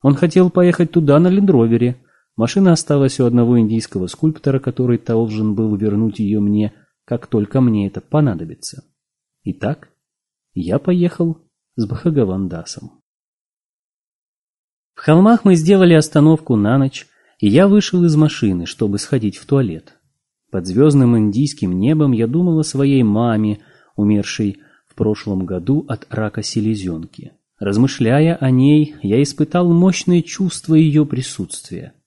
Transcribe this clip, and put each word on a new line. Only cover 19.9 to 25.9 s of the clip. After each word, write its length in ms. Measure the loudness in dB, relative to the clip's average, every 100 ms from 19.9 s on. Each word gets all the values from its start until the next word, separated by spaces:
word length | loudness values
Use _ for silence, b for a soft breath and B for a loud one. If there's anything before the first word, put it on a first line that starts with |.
| _ _ _ _ _ _
Под 160 | -10 -4
звёздным 500 | 2 4 4 4 2
индийским 600 | 0 0 -4 -4 -4 -2
небом 340 | 0 0 0
я 140 | 0 -2
думал 320 | 0 0 0
о 40 |
своей 400 | -2 -2 0 2
маме, 560 | 2 0 0 0 -2 -4 b b b -4
умершей 640 | 0 0 -2 -4 -6 -6 b b b
в 80 | -6
прошлом 500 | -4 -4 -6 -6 -6
году 380 | -8 -2 -4
от 160 | -4